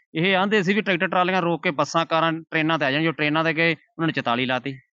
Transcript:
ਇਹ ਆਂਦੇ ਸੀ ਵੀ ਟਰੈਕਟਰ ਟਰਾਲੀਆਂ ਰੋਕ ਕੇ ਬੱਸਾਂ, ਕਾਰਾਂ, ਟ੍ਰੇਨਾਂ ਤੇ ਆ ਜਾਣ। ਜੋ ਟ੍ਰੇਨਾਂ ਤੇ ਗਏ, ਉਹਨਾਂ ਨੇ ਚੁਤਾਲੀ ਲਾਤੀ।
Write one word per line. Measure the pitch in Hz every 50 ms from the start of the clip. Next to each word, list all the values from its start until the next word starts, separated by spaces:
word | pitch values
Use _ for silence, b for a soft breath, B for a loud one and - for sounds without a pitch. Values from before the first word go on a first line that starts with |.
| b b -
ਇਹ | 160 170 196 190
ਆਂਦੇ | 180 190 208 214 214 175
ਸੀ | 180 208
ਵੀ | 214
ਟਰੈਕਟਰ | - 190 185 160 190
ਟਰਾਲੀਆਂ | 175 175 185 180 180 190 185
ਰੋਕ | 175 170 170 156 -
ਕੇ | 185
ਬੱਸਾਂ, | 143 131 147 - - 165 165
ਕਾਰਾਂ, | - 165 160 160 165 160
ਟ੍ਰੇਨਾਂ | 165 160 - - 160 151 160 165 151
ਤੇ | 147
ਆ | 135
ਜਾਣ। | 135 151 160
ਜੋ | 165
ਟ੍ਰੇਨਾਂ | 151 - 151 147 151 160 160
ਤੇ | 165 156
ਗਏ, | 156 165 170
ਉਹਨਾਂ | 156 - _ _ _ - 165
ਨੇ | 160 -
ਚੁਤਾਲੀ | - 143 131 120 123 131
ਲਾਤੀ। | 123 131 123 120 139 135 131 - _ _